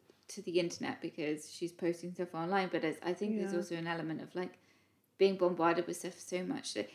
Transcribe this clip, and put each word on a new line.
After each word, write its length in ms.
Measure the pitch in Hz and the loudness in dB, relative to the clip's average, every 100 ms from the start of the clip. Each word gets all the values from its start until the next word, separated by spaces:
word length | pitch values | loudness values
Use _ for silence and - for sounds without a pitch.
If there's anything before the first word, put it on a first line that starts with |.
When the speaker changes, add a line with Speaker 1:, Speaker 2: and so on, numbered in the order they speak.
| - _ - | -20 _ -16
Speaker 1:
to 120 | - | -12
the 160 | 185 175 | -2 2
internet 420 | 170 - 135 131 | 2 0 -4 -4
because 500 | 165 - 151 151 - | -6 -4 -2 -4 -6
she's 200 | - 170 | -8 -8
posting 420 | 165 170 170 175 | -2 -2 -2 -4
stuff 200 | 180 175 160 | -6 -6 -4
online, 340 | 170 196 185 | 0 2 2
but 120 | 165 | 0
it's, 160 | 156 143 | 0 0
I 100 | - | -2
think 240 | 175 208 220 | 0 0 0
there's 140 | 190 | 0
Speaker 2:
Yeah. 60 | 175 | 0
Speaker 1:
also 160 | - 170 | -2 -2
an 120 | 165 | -2
element 340 | 165 160 156 | -2 -2 -4
of, 120 | 160 180 | -6 -4
like, 240 | 180 - _ _ _ _ _ - | -6 -6 _ _ _ _ _ 4
being 200 | 196 190 | 6 8
bombarded 500 | 180 170 165 170 175 | 4 6 6 6 2
with 100 | 170 | -4
stuff 220 | 180 - | -6 -10
so 240 | - 180 | -4 -4
much 300 | 180 170 - | -2 -4 -4
that 160 | - - | -4 -4